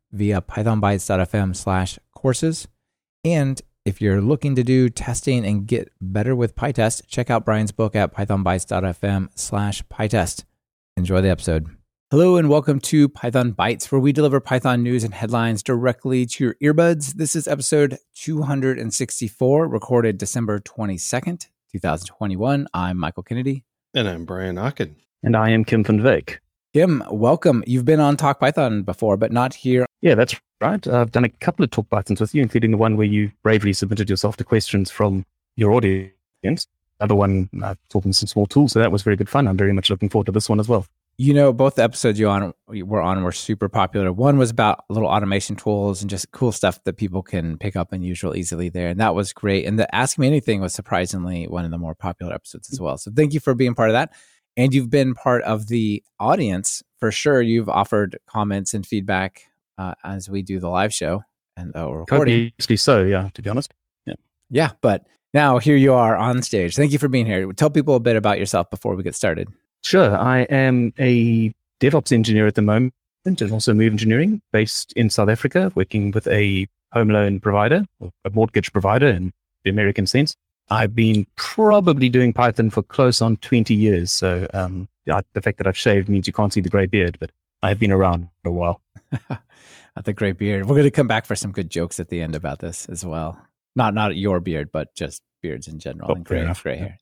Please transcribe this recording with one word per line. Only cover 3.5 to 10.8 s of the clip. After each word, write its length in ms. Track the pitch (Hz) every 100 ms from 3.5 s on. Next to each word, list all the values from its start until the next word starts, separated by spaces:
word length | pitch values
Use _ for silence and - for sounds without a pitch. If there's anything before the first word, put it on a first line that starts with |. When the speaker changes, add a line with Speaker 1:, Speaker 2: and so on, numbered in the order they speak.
| 131 - _ -
Speaker 1:
if 160 | 98
you're 200 | 104 98
looking 340 | 104 147 143 127
to 80 |
do 260 | 123 131 123
testing 560 | - - - - 123 101
and 220 | 104 104
get 240 | 117 - _
better 340 | 92 101 113 127
with 200 | 117 -
PyTest, 480 | 131 127 110 - -
check 220 | - 120
out 160 | 117 -
Brian's 260 | 107 107
book 240 | - 107 107
at 160 | 95
pythonbytes 540 | - 101 98 92 92 -
dot 180 | 92
f 200 | 95 87
m 260 | 101 98 95 -
slash 520 | - 101 101 95 -
pytest. 560 | - 110 110 85 - - _ _ _